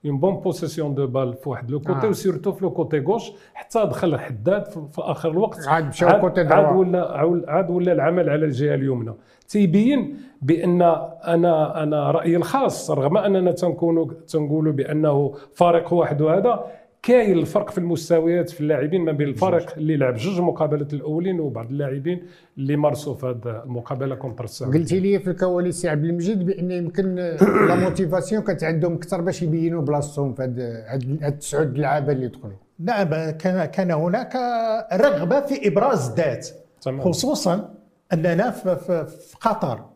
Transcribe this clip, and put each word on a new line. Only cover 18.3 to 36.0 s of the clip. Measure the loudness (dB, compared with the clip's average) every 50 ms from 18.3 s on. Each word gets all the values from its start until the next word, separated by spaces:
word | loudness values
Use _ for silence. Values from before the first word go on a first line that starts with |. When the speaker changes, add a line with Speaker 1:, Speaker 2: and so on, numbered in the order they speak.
| 2 0 0 -2
Speaker 1:
في | -4 -4
اللاعبين | 0 0 0 0 0 0 0 0
ما | 0 0
بين | 0 0 -2 -2
الفريق | 0 0 2 2 2 2
Speaker 2:
جوج. | 0 -2 -8 -4
Speaker 1:
اللي | -2 0 0
لعب | 2 2 0 0
جوج | -2 -4 -4 -2 0
مقابلات | 0 0 0 0 0 0 0 -2 -2 -4
الاولين، | -6 -8 -6 -4 -4 -2 -2 -2 -2 -2
وبعض | -4 -4 -6 -8 -10 -8
اللاعبين | -6 -6 -6 -6 -6 -6 -4 -4 -6 -6 -8 -16 -20 -20 _ _ _ -6
اللي | -4 -2 0
مارسوا | 2 2 2 0 0 -6 -8 -8
في | -6 -6
هذه | -6 -6 -6 -8 -8 -10 -10 -10
المقابله | -8 -8 -8 -6 -8 -6 -6 -4 -6 -6
كونتر | -6 -8 -12 -10 -10 -10
السعوديه. | -12 -10 -8 -4 0 2 0
Speaker 2:
قلتي | 2 2 0 0
لي | 2 2 2 2
في | 0 -2
الكواليس | -2 0 0 0 2 0 0 0 -2 -2
سي | -2 -2
عبد | 0 0 0
المجيد | 0 -2 -2 -2 -2 0 0 0
بان | -2 -2 -2 -4 -4
يمكن | -4 -4 -4 -4 -2 -2 -2 -2 -2 -2 -4 -4 2 2
<coughs> | 4 4 4 4 4 4
لا | 4
موتيفاسيون | 2 2 0 0 0 -2 0 0 -2 -2 -2 -4 -2
كانت | -2 -2 -4 -2 -2
عندهم | -2 0 0 0 0 -2
اكثر | -4 -4 -6 -4 -2
باش | -2 -4 -4 -2
يبينوا | -2 -2 0 0 0 0 -2 -2
بلاصتهم | -2 0 -2 -2 -2 -4 -4 -4 -4 -4 -4
في | -4
هاد، | -6 -6 -4 -6
هاد، | -8 -8 -8 -12 -12 -8 -6 -6 -4 -4 -6 -4
هاد | -4 -4
التسعود | -6 -6 -8 -6 -2 -2 -2 0 0 -2
لعابه | -2 0 0 0 0 0
اللي | -2 -2 -2 -6
دخلوا. | -8 -12 -16 -16 -16 -16 _ _ _ -8
Speaker 3:
نعم، | -4 -2 0 0 0 0 0 -2 -2 -6
كان، | -8 -4 -2 -2 0 0 -2
كان | -2 -2 -2 0 0
هناك | 0 0 2 0 0 -2 -2 -4 -4 -4 -2 -2 -2 -2 0 0 -2 -2 -2 -2
رغبه | 2 4 4 4 4 2 0 2 0 0
في | 0 0 -4 0 0 0
ابراز | 2 2 2 2 2 0